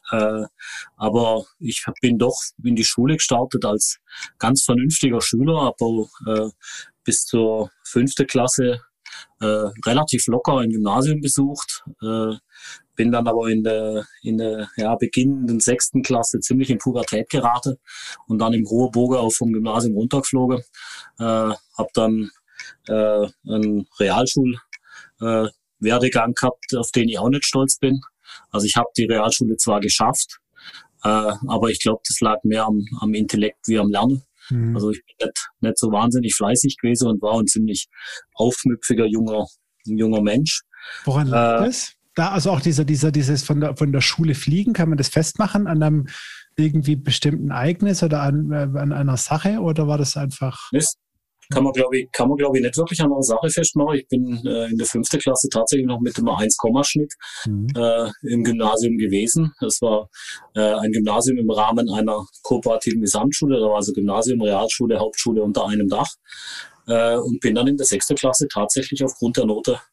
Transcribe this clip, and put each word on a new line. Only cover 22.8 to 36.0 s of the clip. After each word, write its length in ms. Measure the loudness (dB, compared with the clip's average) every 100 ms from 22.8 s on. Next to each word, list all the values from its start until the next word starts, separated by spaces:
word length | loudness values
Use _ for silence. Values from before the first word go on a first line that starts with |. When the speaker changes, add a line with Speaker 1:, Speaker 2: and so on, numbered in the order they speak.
| -6
Speaker 1:
äh, 400 | -2 0 0 -2 _ -6
einen 400 | -2 0 -2 -6 -2
Realschul-, 580 | 0 2 0 0 0 -2 _ -20 _ -20 -20 _
äh, 260 | -2 -2 -2 _ _ _
Werdegang 520 | 0 2 2 2 0
gehabt, 400 | 0 -2 -2 -6 -4
auf 140 | 0
den 180 | 0 0
ich 100 | 0
auch 120 | 0
nicht 160 | 0 0
stolz 320 | 0 0 2
bin. 220 | 0 0 -4 _ -20 -20 _
Also 160 | -4 0
ich 100 | 0
hab 160 | 0
die 100 | -2
Realschule 520 | 0 2 2 0 0 0
zwar 240 | 0 0
geschafft, 580 | 2 2 2 0 -6 -10 _ _ -20 -20 -20 _
äh, 40 | 0
aber 640 | 2 0 -4 -4 0 0
ich 100 | 2
glaub, 220 | 0 0
das 160 | -4 0
lag 180 | 0 2
mehr 220 | 0 0
am, 200 | 0 0 -2 -4
am 140 | -2
Intellekt 520 | 0 0 0 0 -2 0
wie 120 | 2
am 120 | 2
Lernen. 320 | 2 2 0 _ _ -4
Speaker 2:
Mhm. 240 | -2 0
Speaker 1:
Also 160 | 0 -2
ich 120 | -4
bin 220 | _ _ -8
nicht, 220 | -6 -14 _
nicht 180 | -2 0
so 140 | 0
wahnsinnig 420 | 2